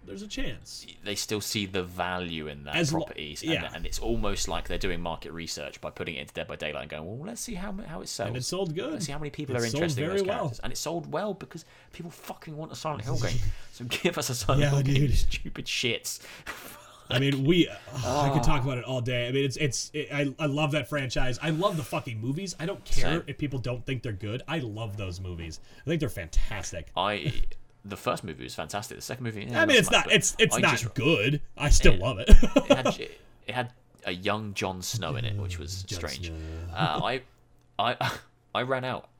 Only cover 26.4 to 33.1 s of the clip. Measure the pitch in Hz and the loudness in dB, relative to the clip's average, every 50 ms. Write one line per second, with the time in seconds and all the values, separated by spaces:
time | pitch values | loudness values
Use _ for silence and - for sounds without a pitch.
26.4 | - - 113 101 - - - 85 76 - - 80 92 101 104 98 73 - 117 - | 4 4 0 -6 -8 -8 -8 -10 -10 -6 -2 0 0 0 0 -2 -2 0 2 4
27.4 | - - - - - - - _ - 101 101 - - 123 87 - - 82 76 65 | 2 2 2 -2 -10 -16 -20 _ -12 -12 -12 -4 -2 -2 -2 -2 -4 -10 -10 -10
28.4 | 62 62 - - 80 78 - 101 104 - - - - - 123 120 127 113 110 101 | -10 -10 -8 -10 -8 -6 -6 -8 -8 -8 -12 -14 -10 -10 -10 -8 -6 -8 -8 -8
29.4 | 107 127 - - 330 320 277 226 170 - - - - - 214 196 - - - - | -10 -4 0 2 4 6 6 6 6 6 2 0 2 4 2 2 2 0 2 2
30.4 | 220 - - 120 - 165 131 - - 110 - - 113 151 165 110 104 131 147 147 | 2 2 2 2 2 2 2 0 -4 -4 -4 0 2 2 2 2 2 0 0 -2
31.4 | - - - - 139 143 - - - 175 - 87 92 127 127 95 - - - - | -4 -8 -6 -4 4 8 8 12 12 10 10 10 4 -2 -2 -2 12 12 12 12
32.4 | 240 - - 285 - - 285 262 254 254 - - - - | 12 12 6 4 6 6 4 6 6 -2 -2 -2 -8 -12